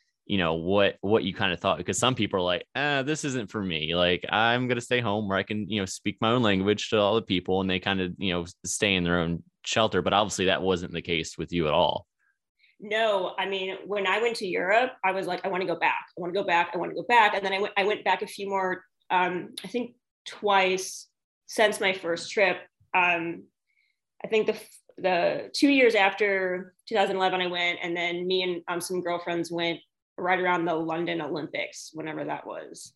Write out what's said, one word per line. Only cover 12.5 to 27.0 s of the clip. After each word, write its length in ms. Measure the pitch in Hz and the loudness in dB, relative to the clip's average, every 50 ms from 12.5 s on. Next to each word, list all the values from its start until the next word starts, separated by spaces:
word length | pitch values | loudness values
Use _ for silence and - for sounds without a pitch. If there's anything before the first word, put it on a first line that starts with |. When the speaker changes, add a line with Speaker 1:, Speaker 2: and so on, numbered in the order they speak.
| _ _ _ _ _ _ | _ _ _ _ _ _
Speaker 2:
No, 540 | 190 208 208 220 226 220 202 190 180 - - - | -8 -4 -2 0 2 2 2 0 -2 -4 -4 -4
I 80 | 190 | -4
mean, 300 | 190 196 190 185 190 185 - - | -4 -4 -4 -6 -6 -8 -10 -8
when 200 | 180 202 208 190 | -6 -4 -2 0
I 140 | 190 190 214 | 0 0 2
went 160 | 233 233 226 | 0 0 -2
to 100 | - 220 | -2 -4
Europe, 460 | 185 175 185 180 185 208 233 254 254 - - - | -4 -2 -2 0 4 4 4 4 2 -2 -2 -2
I 80 | 190 | 0
was 140 | 185 190 175 | 0 0 -2
like, 180 | 170 175 - - | -4 -4 -4 -4
"I 40 | 196 | -4
wanna 180 | 185 180 190 | -2 -2 -2
go 100 | 175 165 | -2 -2
back. 300 | 165 165 147 120 - - - _ | 0 0 0 0 0 -6 -10 _
I 40 | - | -10
wanna 120 | 180 175 | -8 -4
go 120 | 175 202 190 | -2 -2 0
back. 260 | 190 170 170 175 170 - | 2 2 2 2 0 -2
I 40 | 180 | -4
wanna 160 | 165 170 - | -6 -4 -6
go 100 | 175 170 | -6 0
back." 300 | - 240 233 214 208 196 | 4 6 6 6 6 4
And 100 | 196 190 | 0 0
then 80 | 190 | 0
I 80 | 196 190 | 0 0
went, 140 | 208 - - | -2 0 0
I 80 | 202 190 | 0 2
went 200 | 208 214 - - | 2 0 0 0
back 180 | 202 190 190 | 0 0 0
a 40 | 208 | -2
few 220 | 196 - - 202 196 | -6 -8 -8 -6 -4
more, 360 | 196 190 190 185 180 180 - _ _ _ _ - | -2 0 0 -2 -4 -6 -10 _ _ _ _ 0
um, 440 | 185 180 180 180 180 170 - - - - - | 2 2 2 2 0 -4 -6 -8 -12 -14 -10
I 40 | 190 | -6
think 280 | - 240 233 240 - _ _ _ _ _ _ | -6 -6 -6 -6 -10 _ _ _ _ _ _
twice, 840 | - - - 214 202 196 196 190 185 185 185 185 - - - - _ _ _ _ _ _ _ _ | -16 -10 -4 0 4 4 4 4 4 2 0 -4 -8 -10 -14 -16 _ _ _ _ _ _ _ _
since 340 | - - - 220 202 196 - | -6 2 2 2 2 2 0
my 120 | 214 190 | 0 -2
first 380 | 190 190 - 170 170 170 - - | -2 -2 -4 -4 -4 -4 -6 -4
trip. 280 | - 220 196 180 180 - - - _ _ _ _ - | 0 2 2 2 2 -2 -8 -16 _ _ _ _ 0
Um, 500 | 185 180 180 175 170 165 170 170 180 - _ _ _ _ _ _ _ _ _ _ _ _ _ _ - - | 2 2 2 2 0 -2 -4 -8 -10 -14 _ _ _ _ _ _ _ _ _ _ _ _ _ _ -14 -4
I 40 | - | 0
think 180 | 220 214 214 | 0 2 2
the 80 | 220 214 | 0 -2
f-, 240 | - - - - - _ _ _ - | -4 -10 -20 -20 -20 _ _ _ -4
the 520 | - 185 185 170 175 170 - - - - - | -2 0 2 2 2 2 0 -2 -4 -6 0
two 140 | - - 277 | 2 4 4
years 260 | 277 269 254 226 220 | 6 6 6 6 6
after 800 | 208 190 196 196 - 214 202 196 190 185 185 180 185 190 - _ _ _ - | 6 4 4 4 2 0 2 2 0 0 -2 -2 -4 -6 -10 _ _ _ -2
two 60 | 226 | 0
thousand 220 | 202 | 2